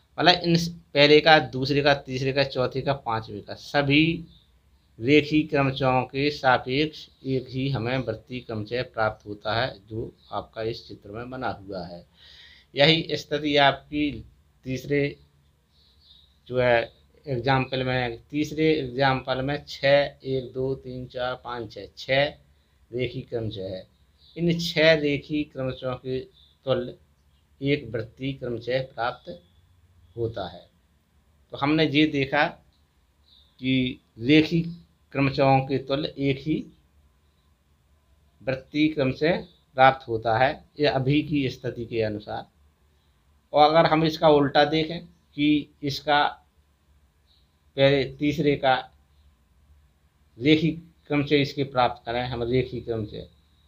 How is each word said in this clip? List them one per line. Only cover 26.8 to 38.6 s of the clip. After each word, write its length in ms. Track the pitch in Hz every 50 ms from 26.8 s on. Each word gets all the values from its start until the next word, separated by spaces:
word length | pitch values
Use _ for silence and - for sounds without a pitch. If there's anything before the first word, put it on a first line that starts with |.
| 120 127 - - _ _ _ _ _ _ _ _ _ _ _ -
एक 280 | 139 139 143 147 135 110 110
वृत्ति 400 | 117 113 - - - 131 139 135
क्रमचय 460 | 135 131 120 120 107 - 120 123 135 131 - -
प्राप्त 460 | 117 113 123 123 - - 175 - - _ _ _ _ _ _ _ _ _ _ _ _ _ _ -
होता 320 | 117 117 110 113 107 92 85
है। 180 | 85 87 - _ _ _ _ _ _ _ _ _ _ _ _ _ _ _ _ _ -
तो 40 |
हमने 300 | 117 139 143 156 160 160
ये 200 | 147 135 147 156 156
देखा 380 | 147 139 135 135 - 147 151
कि 1500 | 175 - - _ _ _ _ _ _ _ _ _ _ _ _ _ _ _ _ _ _ _ - 127 131 131 131 127 127 - - _ _ _ 110
रेखी 420 | 113 123 151 156 156 156 175 170 165 - - - - _ _ _ _ _ -
क्रमचयों 460 | 131 139 135 135 147 139 135 135 131
के 180 | 135 139 139 123
तुल्य 340 | - - 139 143 156 - - 135
एक 180 | 139 139 135 135
ही 160 | - 156 160 214 - - - _ _ _ _ _ _ _ _ _ _ _ _ _ _ _ _ _ _ _ _ _ _ _ _ _ _ _ _ _ _ _ _ _ 104
वृत्ति 440 | 127 131 131